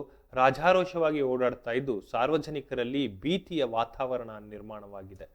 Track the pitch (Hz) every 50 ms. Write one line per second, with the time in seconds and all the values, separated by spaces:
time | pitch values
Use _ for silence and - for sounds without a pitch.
0 | 143 - - - _ _ - 127 127 139 - 143 156 180 185 185 175 180 - 170
1 | 160 156 156 147 135 127 127 127 127 123 123 - - 120 117 131 139 135 113 98
2 | - - - 113 123 139 160 156 147 156 151 143 - - 135 123 120 120 135 143
3 | 135 113 95 95 120 147 180 185 - - 175 156 131 117 113 113 117 - - -
4 | 135 127 127 120 117 113 107 107 104 104 104 104 104 107 107 107 104 101 101 98
5 | 95 98 98 - - -